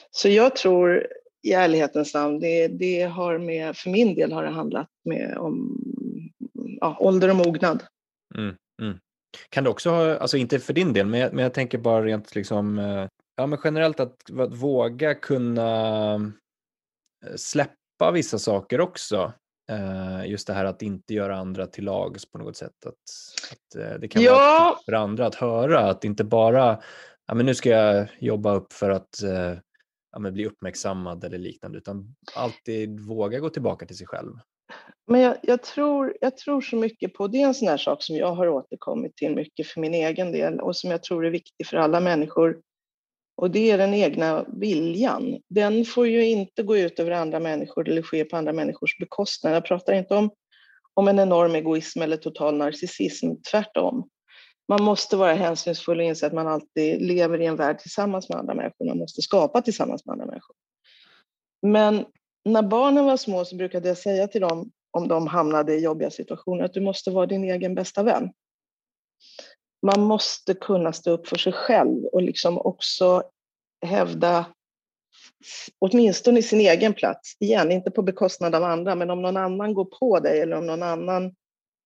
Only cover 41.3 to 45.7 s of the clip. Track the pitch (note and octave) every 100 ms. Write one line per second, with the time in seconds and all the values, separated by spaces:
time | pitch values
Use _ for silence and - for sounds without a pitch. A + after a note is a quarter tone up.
41.3 | E3+ - - - E3+ D#3 E3+ F3+ D#3+ D#3
42.3 | - E3 E3 _ _ _ _ _ _ _
43.3 | - F3+ F#3+ A3+ G3 G3 G#3 E3+ D#3+ D#3+
44.3 | D#3+ - F#3 G#3+ D#3+ E3 F3+ B3+ - -
45.3 | - - G3 G#3